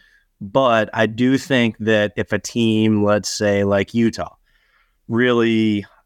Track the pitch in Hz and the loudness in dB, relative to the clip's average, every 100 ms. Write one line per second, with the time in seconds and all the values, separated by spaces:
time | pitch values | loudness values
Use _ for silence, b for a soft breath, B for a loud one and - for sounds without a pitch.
0 | b b b - 101 135 131 113 104 117 | b b b -18 -4 0 2 2 0 0
1 | 110 110 123 135 - 131 117 104 107 107 | -2 0 0 0 0 0 0 -2 0 0
2 | 104 - 104 104 - 120 113 110 110 107 | 0 -4 -4 -4 -4 -2 0 2 2 2
3 | 104 104 - - 104 101 101 98 101 117 | 2 0 -2 -4 0 0 0 0 -2 0
4 | 113 - 85 - _ _ _ _ _ _ | 0 -2 -10 -14 _ _ _ _ _ _
5 | - 113 123 117 113 113 110 104 95 B | -6 -2 0 2 2 2 0 -2 -6 B